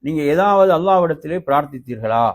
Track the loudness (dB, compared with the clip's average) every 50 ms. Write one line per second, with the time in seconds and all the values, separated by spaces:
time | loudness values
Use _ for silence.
0 | _ -6 -6 -2 0 0 0 2 2 2 4 4 4 4 4 2 2 2 2 2
1 | 2 0 -2 -6 -6 -8 -8 -8 -4 0 0 0 0 -2 -10 -16 -12 -12 -12 -8
2 | -4 -2 0 0 0 0 -2